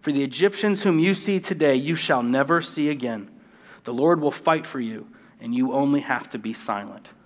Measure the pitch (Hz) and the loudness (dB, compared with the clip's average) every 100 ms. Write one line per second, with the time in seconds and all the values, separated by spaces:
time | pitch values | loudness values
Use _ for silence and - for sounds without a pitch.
0 | - 139 135 123 196 202 214 202 208 160 | 0 -2 -2 2 0 2 0 2 2 4
1 | 175 190 - 190 - 170 151 131 143 160 | 4 2 0 -2 -2 2 4 4 0 -4
2 | - 135 120 131 143 170 - - 147 147 | 0 0 2 0 2 0 0 -2 -2 -2
3 | 123 110 98 - - - - - - 123 | -4 -6 -10 -20 -20 -20 -20 -16 -8 0
4 | 156 165 147 - - 160 147 135 113 110 | 4 4 2 0 0 0 -2 -6 -6 -8
5 | - - - _ 117 123 127 135 143 143 | -14 -20 -20 _ -6 -2 0 2 2 0
6 | - 123 - 120 110 113 - 101 101 101 | 0 -4 -4 -10 -8 -8 -6 -6 -8 -16
7 | - - | -20 -20